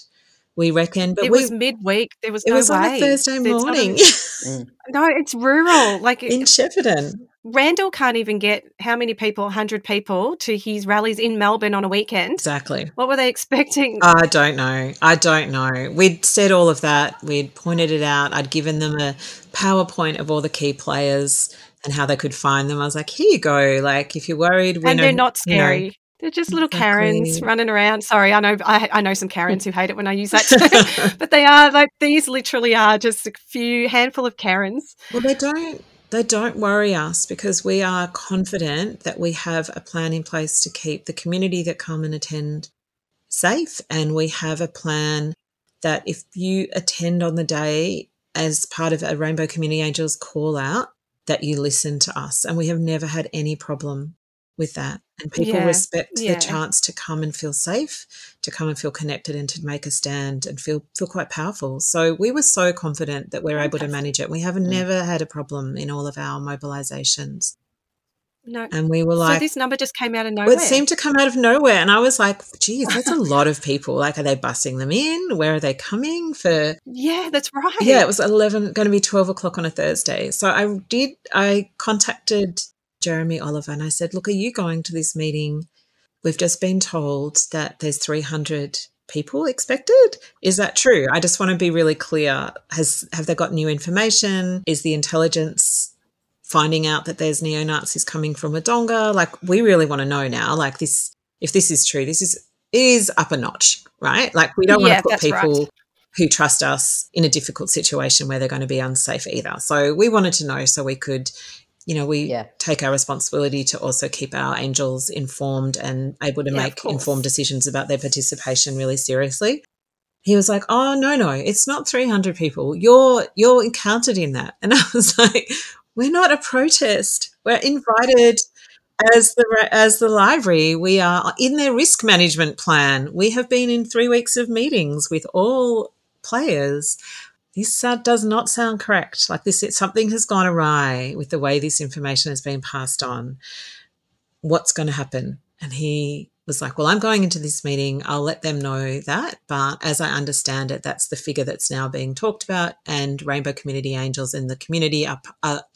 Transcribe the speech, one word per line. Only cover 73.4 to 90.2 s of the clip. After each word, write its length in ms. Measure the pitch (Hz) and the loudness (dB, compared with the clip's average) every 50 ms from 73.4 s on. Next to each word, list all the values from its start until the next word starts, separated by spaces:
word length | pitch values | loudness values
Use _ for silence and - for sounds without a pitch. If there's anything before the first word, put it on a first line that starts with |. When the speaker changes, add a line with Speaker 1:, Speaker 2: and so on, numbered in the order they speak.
| 147 | 4
Speaker 1:
of 140 | 151 151 147 - | 4 2 -2 -4
people. 320 | 143 139 139 139 - 127 | -4 -4 -4 -2 -4 -2
Like, 200 | 135 143 147 151 | 0 0 -2 -2
are 60 | 156 147 | -2 0
they 140 | 143 135 | 0 -2
busing 420 | 131 135 123 120 - - 139 131 131 | 0 -2 -6 -4 -4 -6 -6 -4 -6
them 120 | 135 139 | -4 -2
in? 460 | 160 226 285 311 320 339 370 359 247 | 0 0 0 0 -2 -4 -4 -4 -2
Where 180 | 165 156 156 156 | 0 0 0 0
are 40 | 156 | 0
they 140 | 151 143 135 | 0 -2 -4
coming 580 | - - - 202 214 269 302 330 339 339 320 294 | -4 -6 -6 -6 -4 -4 -4 -4 -4 -6 -6 -8
for?" 440 | - - 180 165 156 151 151 156 - - | -2 0 2 2 2 2 -2 -4 -6 -12
Speaker 2:
Yeah, 420 | 269 247 254 262 311 330 359 370 339 | -16 -10 -4 -2 -2 -2 -2 -4 -2
that's 200 | 294 285 285 - - | -2 -2 -2 -2 -4
right. 240 | 285 285 359 - 415 - | -2 -2 -2 0 2 6
Speaker 1:
Yeah, 180 | 240 269 247 | 6 8 8
it 60 | 185 | 6
was 140 | 143 202 - | 4 2 0
eleven, 520 | - 202 214 214 214 214 202 214 208 202 - | 0 2 4 4 4 2 2 -2 -4 -4 -2
gonna 160 | 214 214 208 | 0 0 2
be 120 | 202 202 | 2 2
twelve 280 | 196 - - 196 190 185 | 0 0 2 2 2 2
o'clock 300 | 185 - - 180 175 185 | 0 -4 -6 -6 -6 -4
on 80 | 170 | -6
a 40 | 160 | -6
Thursday. 600 | - - 156 151 156 - - - - - - - | -4 -2 -2 -2 -2 -2 -2 -4 -4 -4 -4 -4
So 180 | - - - 190 | -4 -2 -2 0
I 300 | - - 208 208 208 190 190 - | 0 2 0 0 -2 -6 -6 -4
did, 220 | - 240 269 269 - _ _ - - | -2 -2 -2 -2 -4 _ _ -4 -2
I 360 | 196 196 202 202 202 196 - _ | 0 2 2 2 0 -2 -4 _
contacted 840 | - - - 220 208 - - - - - - 214 208 202 185 170 - - - _ _ _ _ _ - - | -10 -4 -4 -2 0 -2 -2 -4 -8 -4 -2 0 0 0 -2 -4 -8 -10 -12 _ _ _ _ _ -8 -4
Jeremy 360 | 175 165 160 160 165 165 160 | -4 -2 -2 -2 -2 -4 -4
Oliver 320 | - 147 147 151 147 - 147 | -4 -6 -6 -6 -6 -8 -8
and 100 | 147 151 | -8 -6
I 80 | 156 | -6
said, 240 | 156 - 170 170 185 | -4 -4 -4 -4 -6
"Look, 140 | 185 185 202 | -6 -4 -2
are 20 | |
you 200 | 208 190 196 240 | -2 -2 -2 -4
going 320 | 240 233 185 170 165 165 160 | -4 -4 -4 -4 -4 -4 -6
to 80 | - 170 | -6 -6
this 200 | 165 156 - - | -6 -6 -6 -4
meeting? 520 | 160 156 156 147 151 151 147 147 151 165 - _ _ _ _ _ _ _ _ _ _ - | -4 -4 -4 -2 -4 -4 -4 -6 -6 -8 -12 _ _ _ _ _ _ _ _ _ _ -4
We've 140 | 165 156 - | -4 -2 0
just 200 | 180 170 170 - | 0 -2 -2 -2
been 220 | - 185 185 190 | -2 -2 0 0
told 600 | 185 - - 165 147 143 143 139 143 151 151 - - - - | -2 -2 -4 -4 -4 -2 -4 -4 -4 -2 -2 -2 -2 -2 -4
that 280 | 160 151 - - - | -6 -6 -6 -8 -8
there's 180 | 160 151 143 - | -6 -6 -4 -4
three 240 | - - 151 156 151 | -4 -4 -4 -4 -4
hundred 560 | 143 160 156 147 147 156 147 143 139 - - - - _ _ _ - | -6 -6 -6 -6 -4 -6 -6 -6 -6 -8 -10 -10 -12 _ _ _ -10
people 360 | - 147 151 - - 277 320 | -8 -8 -8 -6 -4 -4 -2
expected. 720 | 294 254 - - - 254 269 - - 466 539 508 440 - - | -2 -2 -4 -2 -4 -4 -4 2 4 8 8 8 6 4 -2